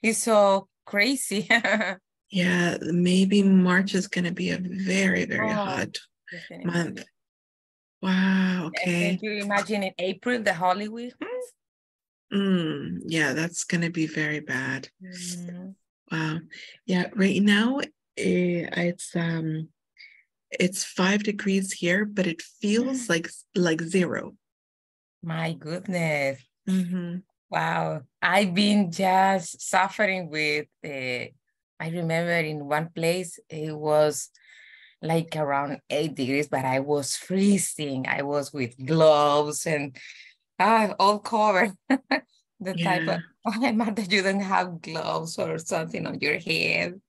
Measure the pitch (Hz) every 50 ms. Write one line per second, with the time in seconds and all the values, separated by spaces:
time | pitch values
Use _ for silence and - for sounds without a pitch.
0 | - 220 226 - - 233 220 208 202 196 196 196 190 _ _ _ _ - - 202
1 | 202 247 285 262 - - 202 202 196 170 226 233 226 233 196 214 214 180 190 185
2 | _ _ _ _ _ _ - 190 180 180 180 175 175 175 - - - - 175 175
3 | 175 180 180 185 190 190 196 202 196 196 190 190 180 180 180 180 190 196 - 190
4 | 180 - - 180 180 170 175 180 180 180 170 - 185 180 180 190 190 185 185 190
5 | 196 190 185 185 175 - - - - 214 214 214 202 190 185 190 - - - -
6 | - _ _ _ _ - - 170 - - 170 170 - 180 170 175 170 156 - -
7 | - _ _ _ _ _ _ _ _ _ _ _ _ _ _ _ _ _ _ _
8 | - 190 185 185 190 190 190 190 190 185 185 180 165 156 - - 185 180 175 175
9 | 175 175 180 185 - 214 208 208 202 202 202 202 202 208 214 202 196 190 185 -
10 | 180 185 196 190 - 247 247 240 220 202 190 165 185 180 180 196 208 214 220 233
11 | 240 247 247 _ - 403 494 508 508 480 _ _ _ _ _ _ _ _ _ _
12 | _ _ _ _ _ _ - 196 196 196 190 180 170 156 151 143 135 147 175 170
13 | - - 160 165 151 143 127 151 160 170 170 - - - - 170 170 165 165 170
14 | 160 151 151 156 156 151 151 151 151 - 135 127 131 131 131 - - - _ _
15 | 185 185 180 180 180 175 180 175 175 175 175 175 185 190 190 _ _ _ _ _
16 | _ _ - 160 160 156 156 170 - - - - - - - _ _ - 185 180
17 | 180 - - 226 190 196 196 180 202 208 202 202 220 240 262 277 294 - _ _
18 | _ _ _ - - 185 180 180 180 175 175 175 - - - 175 175 175 175 -
19 | - - - 175 170 170 165 165 165 160 156 160 160 156 _ _ _ _ _ _
20 | - - _ _ _ _ _ _ _ _ - - 185 185 190 - - - - -
21 | 185 185 196 208 208 214 202 202 - 202 190 196 190 190 - - - 175 175 196
22 | 214 208 208 208 185 175 165 - - - _ _ - 202 208 226 247 254 269 262
23 | 240 - 170 165 170 - - - - _ _ - 180 175 160 160 170 165 180 190
24 | 180 156 110 - - - - _ _ _ _ _ _ _ _ _ _ _ _ _
25 | _ _ _ _ - 165 160 160 165 160 165 135 - 151 165 180 190 196 185 175
26 | 165 160 151 147 139 139 135 135 - _ _ _ _ - 190 185 185 175 180 185
27 | 175 175 170 180 190 _ _ _ _ _ 190 165 160 165 165 165 165 160 156 156
28 | 131 _ _ _ - 175 175 196 208 190 175 180 208 208 208 208 202 175 165 175
29 | 190 185 185 190 190 196 196 190 175 - - - - - - 190 185 190 - -
30 | 220 196 190 185 180 156 147 156 151 151 147 151 151 _ _ _ - 156 143 135
31 | 131 127 123 123 117 - - _ _ _ _ _ _ _ _ _ 160 160 165 175
32 | 170 165 165 165 170 175 170 170 160 156 151 151 147 143 147 151 165 165 _ -
33 | 165 165 175 185 185 170 - - _ _ - 156 151 156 156 151 151 151 151 151
34 | 151 151 147 - - - _ _ _ _ - - - - - - - - _ _
35 | - 160 160 165 165 165 - 156 151 139 143 139 143 143 135 131 _ _ - 143
36 | 151 160 131 107 135 120 135 139 151 147 - 135 131 131 131 135 135 143 147 147
37 | 139 131 - - - - 185 190 196 202 202 190 160 - - - 156 143 135 131
38 | 131 - - - 143 139 143 147 139 139 - 147 131 113 - - 131 131 156 160
39 | 160 156 151 147 147 147 143 147 151 147 151 - - 170 156 147 139 139 131 -
40 | - - - - - - _ _ _ _ _ _ 180 208 226 226 220 196 - -
41 | 190 196 208 208 - - - 220 214 214 202 185 208 214 190 _ _ _ 262 269
42 | _ _ 269 - - _ _ _ _ _ _ _ 202 180 190 165 170 190 185 180
43 | 165 160 - 175 170 - _ _ _ 214 208 220 247 262 226 214 240 214 214 190
44 | 214 175 190 202 185 196 190 196 202 190 196 180 185 185 170 165 - 156 160 160
45 | - 160 160 160 160 165 - - - 165 160 160 165 - 196 170 160 165 165 170
46 | 170 - - - - 143 147 - 170 - 160 160 - - 165 165 175 175 180 196
47 | _